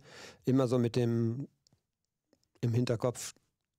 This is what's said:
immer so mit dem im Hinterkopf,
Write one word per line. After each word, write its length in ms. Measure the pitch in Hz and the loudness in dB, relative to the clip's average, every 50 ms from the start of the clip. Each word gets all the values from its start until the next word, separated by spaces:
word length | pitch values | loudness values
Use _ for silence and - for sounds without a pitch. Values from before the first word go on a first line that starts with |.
| - - - - - - - - _ | -10 -20 -20 -20 -20 -20 -20 -6 _
immer 240 | - 127 135 131 | 2 2 4 4
so 100 | 117 131 | 2 2
mit 200 | 127 117 117 113 | 2 2 2 2
dem 500 | 127 120 117 117 117 117 113 117 127 - - _ _ _ _ _ _ _ _ _ _ _ _ _ _ _ _ _ _ _ _ _ _ | 0 0 2 2 0 0 -2 -2 -6 -8 -12 _ _ _ _ _ _ _ _ _ _ _ _ _ _ _ _ _ _ _ _ _ _
im 140 | - 120 113 | -2 0 0
Hinterkopf, 600 | 123 127 123 120 107 - 123 117 - - - - _ _ _ _ _ _ _ _ | 2 0 0 0 0 0 -2 -2 -4 -8 -12 -14 _ _ _ _ _ _ _ _